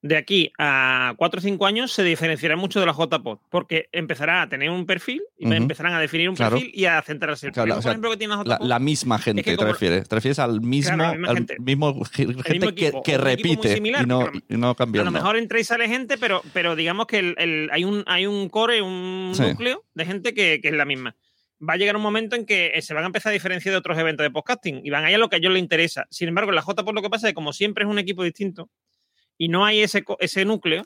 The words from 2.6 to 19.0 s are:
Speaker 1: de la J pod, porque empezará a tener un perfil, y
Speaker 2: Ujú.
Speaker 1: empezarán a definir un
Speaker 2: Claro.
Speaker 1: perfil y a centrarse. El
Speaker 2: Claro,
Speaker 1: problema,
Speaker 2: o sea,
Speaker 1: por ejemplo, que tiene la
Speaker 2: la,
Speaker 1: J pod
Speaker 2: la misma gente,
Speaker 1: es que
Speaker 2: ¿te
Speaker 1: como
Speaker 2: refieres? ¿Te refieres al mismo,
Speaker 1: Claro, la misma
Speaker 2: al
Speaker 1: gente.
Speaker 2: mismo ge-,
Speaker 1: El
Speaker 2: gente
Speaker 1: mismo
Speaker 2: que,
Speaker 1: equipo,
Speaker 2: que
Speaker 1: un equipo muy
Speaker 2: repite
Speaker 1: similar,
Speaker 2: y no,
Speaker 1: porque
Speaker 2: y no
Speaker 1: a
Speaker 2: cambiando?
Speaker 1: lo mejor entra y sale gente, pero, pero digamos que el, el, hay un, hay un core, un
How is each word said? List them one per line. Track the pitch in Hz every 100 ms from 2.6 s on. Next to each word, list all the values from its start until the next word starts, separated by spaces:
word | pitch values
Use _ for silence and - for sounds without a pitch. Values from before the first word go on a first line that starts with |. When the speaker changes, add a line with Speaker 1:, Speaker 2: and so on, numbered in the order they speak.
| 190 208
Speaker 1:
de | 175
la |
J | 143 165 160
pod, | - 107 _
porque | 175 170 160 -
empezará | 170 156 123 151 175
a | 160
tener | 135 143
un | 180 180
perfil, | 196 - 262 415 _
y | 120
Speaker 2:
Ujú. |
Speaker 1:
empezarán | 160 127 151 175
a | 170
definir | 156 165 175
un | 185
Speaker 2:
Claro. | 117 120
Speaker 1:
perfil | 156
y | 196
a | 180 160
centrarse. | 147 151 156 143 143
El |
Speaker 2:
Claro, | -
Speaker 1:
problema, | 113 -
Speaker 2:
o |
sea, | 117
Speaker 1:
por |
ejemplo, | 220 226
que | 220
tiene | 214
la | 208
Speaker 2:
la, |
Speaker 1:
J | 208 120
pod | 127
Speaker 2:
la | 120
misma | 139 147 127 113
gente, | 120 104
Speaker 1:
es | 107
que |
Speaker 2:
¿te | 87
Speaker 1:
como | 107
Speaker 2:
refieres? | 104 95 90 -
¿Te |
refieres | 110 120 143
al | 127 110
mismo, | 117 135 143 165
Speaker 1:
Claro, | 165
la | 160
misma | 175
Speaker 2:
al | 120
Speaker 1:
gente. | 117 -
Speaker 2:
mismo | 123 139 151 135
ge-, | 113 -
Speaker 1:
El | 131
Speaker 2:
gente | 127 135
Speaker 1:
mismo | 170 185
Speaker 2:
que, | 175 160
Speaker 1:
equipo, | 135
Speaker 2:
que | 143 139
Speaker 1:
un | 135
equipo | 127 -
muy | 220
Speaker 2:
repite | 220
Speaker 1:
similar, | 208 214 269
Speaker 2:
y | 262
no, | 127
Speaker 1:
porque | 151 143 _
Speaker 2:
y | 113
no | 123
Speaker 1:
a | 120
Speaker 2:
cambiando? | 123 107 104
Speaker 1:
lo | -
mejor | 180 226
entra | 226 226
y |
sale | 220 233 233
gente, | 240 240 277
pero, | 226 190 -
pero | 185 170 156
digamos | 160 190 226
que | 214
el, | 180 170
el, | 170 156 156
hay | 151
un, | 185 208 -
hay | 180 196
un | 202 190
core, | 214 226 233
un | 190 185